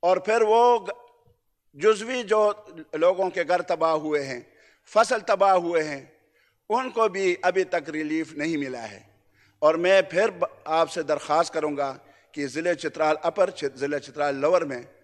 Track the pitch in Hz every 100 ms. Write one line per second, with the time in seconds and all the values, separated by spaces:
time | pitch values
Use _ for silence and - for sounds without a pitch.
0 | 175 185 185 233 220 226 240 233 190 -
1 | - _ _ _ _ _ _ 139 196 214
2 | 226 254 208 214 214 202 - 165 156 156
3 | 170 185 185 175 160 180 170 165 165 156
4 | 151 151 135 123 - _ _ _ _ 214
5 | 233 240 196 196 196 185 175 170 156 139
6 | 123 _ _ _ _ _ _ 226 262 226
7 | 220 190 190 180 180 185 185 175 151 151
8 | 151 160 156 151 151 156 135 127 113 98
9 | - _ _ _ _ _ 151 165 175 190
10 | 185 165 220 175 170 - - 160 165 175
11 | 147 147 - 151 170 160 151 143 139 135
12 | _ _ _ - 143 127 175 170 160 156
13 | 156 156 165 165 180 156 143 127 139 147
14 | 139 147 143 139 147 175 156 123 117 _